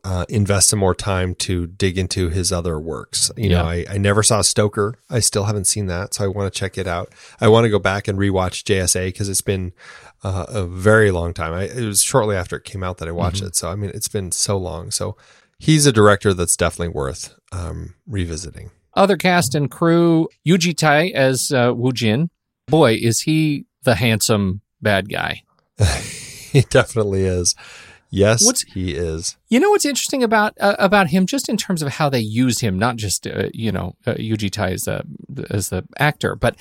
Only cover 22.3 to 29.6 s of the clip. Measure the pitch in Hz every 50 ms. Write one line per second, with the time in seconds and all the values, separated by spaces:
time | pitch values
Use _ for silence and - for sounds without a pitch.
22.3 | - _ _ _ _ _ _ - 151 160 156 123 113 - - 117 110 - - -
23.3 | 156 156 160 156 147 135 - - _ _ _ - 117 85 127 120 113 107 - -
24.3 | 117 104 101 95 95 101 - _ _ _ - 107 104 95 95 - - 87 82 80
25.3 | 76 - - _ _ _ _ _ _ - - 82 - - - - - - - -
26.3 | - - - - - 143 120 - - 131 113 - - 117 107 104 98 95 95 95
27.3 | 90 90 87 87 - - - - - - - - - _ _ _ - - 196 104
28.3 | 110 113 - 247 262 - - - - 98 92 92 73 - 87 82 80 80 85 -
29.3 | - _ _ _ 220 240